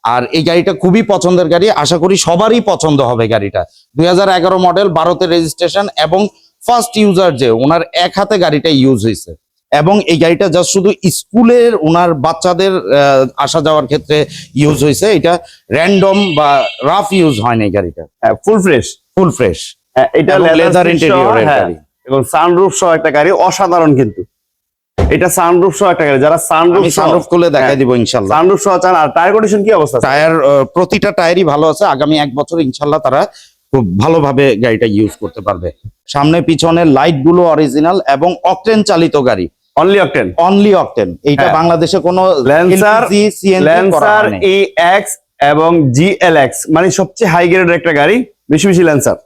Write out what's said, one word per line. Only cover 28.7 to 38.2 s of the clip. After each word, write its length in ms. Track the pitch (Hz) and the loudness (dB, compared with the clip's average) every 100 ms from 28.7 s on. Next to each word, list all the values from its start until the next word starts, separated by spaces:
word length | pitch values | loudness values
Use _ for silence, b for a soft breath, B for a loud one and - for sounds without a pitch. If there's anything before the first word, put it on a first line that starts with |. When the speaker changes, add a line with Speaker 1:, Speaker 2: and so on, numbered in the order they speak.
| 180 | 0
Speaker 2:
চান। 160 | 185 | 0
আর 140 | 175 151 | 0 0
টায়ার 240 | 170 180 | 0 0
কন্ডিশন 320 | 214 214 208 | 0 0 0
কি 80 | 202 | 2
অবস্থা 260 | 196 147 127 | 0 0 -2
আছে? 80 | 135 | 0
Speaker 1:
টায়ার, 380 | 139 160 160 | 0 0 2
আহ, 200 | 139 143 | 2 2
প্রতিটা 460 | 131 - 180 208 202 | 0 -2 -2 -2 -2
টায়ারই 340 | - 170 180 | 0 0 2
ভালো 260 | 165 143 160 | 0 2 0
আছে। 140 | 147 | 0
আগামী 340 | 196 139 147 156 | -2 0 0 0
এক 160 | 147 | -2
বছর 260 | 127 147 170 | -4 -4 -4
ইনশাল্লাহ 400 | 135 - 147 151 | -4 -4 -4 -2
তারা 260 | 135 135 185 B B B _ | 0 -2 -4 B B B _
খুব 260 | 135 101 95 | -2 -2 -2
ভালোভাবে 580 | 147 165 143 131 139 107 | 0 2 0 0 0 0
গাড়িটা 300 | 120 110 113 | 0 0 0
ইউজ 240 | 101 104 - | 0 -2 -4
করতে 200 | 98 110 | -12 -8
পারবে। 300 | 98 92 87 - - _ - | -6 -6 -8 -12 -20 _ -8
সামনে 360 | 143 147 170 | -2 0 0
পিছনে 420 | 127 156 165 165 | -2 -2 0 2
লাইট 300 | 165 135 151 | 2 2 2
গুলো 280 | 147 143 175 | 0 2 2
অরিজিনাল 580 | 170 151 151 139 160 190 - | 2 2 0 0 0 0 -2
এবং 280 | 139 | 0